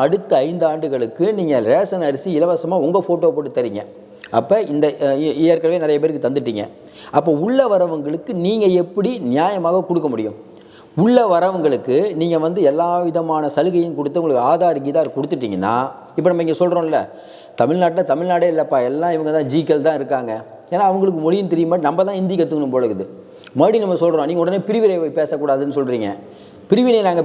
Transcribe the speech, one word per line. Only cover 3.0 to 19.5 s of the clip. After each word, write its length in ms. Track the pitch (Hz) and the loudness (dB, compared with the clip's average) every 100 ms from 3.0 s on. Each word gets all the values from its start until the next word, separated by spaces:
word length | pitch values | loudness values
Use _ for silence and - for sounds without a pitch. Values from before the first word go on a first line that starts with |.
| 180 | 0
போட்டோ 240 | 175 160 143 | 2 2 0
போட்டு 140 | 139 135 | -4 -4
தரீங்க. 220 | 120 101 - - - - - | -4 -6 -12 -18 -20 -20 -2
அப்ப 280 | 113 113 208 165 | -2 2 0 0
இந்த, 120 | 147 151 139 | 0 0 2
அ, 60 | 143 135 156 | 0 0 0
ஏ-, 120 | 139 160 | 2 2
ஏற்கனவே 280 | 165 165 175 | 4 2 0
நிறைய 140 | 151 147 | 0 2
பேருக்கு 260 | 156 139 127 | 0 0 -2
தந்துட்டீங்க. 380 | 139 123 107 107 - - - - | -2 -4 -6 -8 -12 -20 -20 -2
அப்ப 180 | 147 160 147 202 | 0 2 0 2
உள்ள 140 | 262 247 | 2 2
வரவங்களுக்கு 640 | 190 175 156 143 160 - | 2 0 -2 -6 -6 -6
நீங்க 320 | 185 175 220 196 180 | -4 -2 2 2 2
எப்படி 300 | 175 208 202 240 127 | 0 -2 -2 -2 -2
நியாயமாக 540 | 135 180 196 165 185 170 | 0 0 0 0 0 0
கொடுக்க 220 | 170 151 | -2 -2
முடியும்? 260 | 117 107 101 - - - - - 151 | -4 -6 -8 -20 -20 -20 -20 -8 0
உள்ள 160 | 214 247 220 | 4 4 4
வரவங்களுக்கு 680 | 170 185 185 156 123 - 170 208 156 | 2 2 0 0 0 0 0 0 -2
நீங்க 180 | 170 160 | 0 0
வந்து 160 | 160 180 147 | 0 2 2
எல்லா 200 | 151 175 175 175 | 2 0 0 0
விதமான 420 | 165 165 156 151 147 | -2 -2 -2 0 0
சலுகையும் 400 | 175 175 170 143 | 0 0 -2 -2
கொடுத்து, 220 | 143 170 | -2 -2
உங்களுக்கு 220 | 165 127 127 | 0 2 2
ஆதார் 300 | 160 175 147 135 | 2 2 0 -2
கீதார் 240 | 156 151 - | 0 -2 -4
கொடுத்துட்டீங்கன்னா, 580 | 151 156 117 92 98 120 135 - - - | -4 -4 -4 -2 0 0 -2 -8 -10 0
இப்ப 100 | 165 | 0
நம்ம 140 | 170 165 | 2 0
இங்க 100 | 151 | 0
சொல்றோம்ல, 400 | 180 175 160 143 - - - - - - | 0 0 0 -2 -2 -12 -20 -20 -14 -2
தமிழ்நாட்டுல 420 | 123 180 175 175 | 0 2 2 0
தமிழ்நாடே 440 | 180 156 180 175 175 | 0 0 0 2 2
இல்லப்பா, 260 | 156 143 139 123 | 0 0 0 0
எல்லாம் 240 | 143 175 160 | 0 -2 -2
இவங்க 160 | 156 | 0
தான் 180 | 156 135 | 0 0